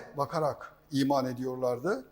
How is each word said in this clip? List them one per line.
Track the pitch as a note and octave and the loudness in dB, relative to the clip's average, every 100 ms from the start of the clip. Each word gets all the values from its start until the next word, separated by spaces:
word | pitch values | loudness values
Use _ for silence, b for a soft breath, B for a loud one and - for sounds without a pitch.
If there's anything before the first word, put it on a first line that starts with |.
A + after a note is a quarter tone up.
| - C#3+ | -2 -4
bakarak | C#3 E3 D3+ B2 - - - | -2 2 0 0 -10 -18 -2
iman | C#3 C3+ C#3 B2+ | 2 4 4 2
ediyorlardı. | B2 B2+ B2+ B2+ A#2+ D#3+ B3+ - | -2 -4 0 0 0 0 -2 -6